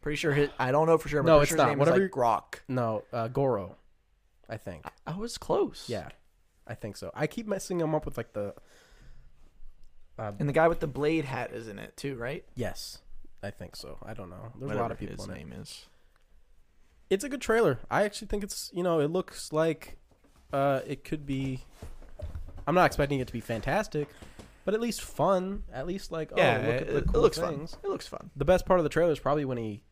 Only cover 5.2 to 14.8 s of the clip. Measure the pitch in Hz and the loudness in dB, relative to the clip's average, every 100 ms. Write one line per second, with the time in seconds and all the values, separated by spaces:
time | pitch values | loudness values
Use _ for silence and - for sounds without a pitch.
5.2 | 233 - - 381 339 - - 110 73 - | -6 -8 -2 0 0 -4 -8 -8 -8 -16
6.2 | _ _ _ _ - 117 110 98 95 - | _ _ _ _ -12 -10 -10 -10 -10 -4
7.2 | 151 - 220 196 - 185 156 156 151 - | -4 -4 -4 -6 -4 -2 0 0 -2 -8
8.2 | 113 107 101 - - - _ - - - | -8 -6 -8 -8 -20 -20 _ -20 -20 -20
9.2 | - - - - - - - - - - | -20 -20 -20 -14 -14 -12 -18 -18 -18 -10
10.2 | 110 101 147 147 165 170 156 131 147 160 | -10 -2 0 4 4 4 -2 0 0 2
11.2 | 147 127 120 - 113 101 - - - 131 | 0 -4 -6 -8 -10 -12 -12 -10 -8 -6
12.2 | 117 160 - - 107 - - - - - | -6 -8 -12 -6 -6 -6 -12 -16 -12 -12
13.2 | - - 101 - 90 - 69 - - 110 | -12 -10 -12 -10 -14 -14 -14 -14 -12 -12
14.2 | 92 87 113 120 123 107 | -12 -12 -14 -10 -6 -2